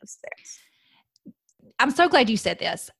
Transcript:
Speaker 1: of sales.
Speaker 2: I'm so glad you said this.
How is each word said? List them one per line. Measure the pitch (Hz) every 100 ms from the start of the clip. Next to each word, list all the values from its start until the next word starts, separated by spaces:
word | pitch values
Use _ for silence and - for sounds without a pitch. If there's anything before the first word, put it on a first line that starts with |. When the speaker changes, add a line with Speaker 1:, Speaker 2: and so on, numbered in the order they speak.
Speaker 1:
of | 208
sales. | - - - - - _ _ _ _ _ _ - - _ _ _ -
Speaker 2:
I'm | 262
so | 302 349
glad | 349 226
you | 220
said | 185 170
this. | 170 165 - _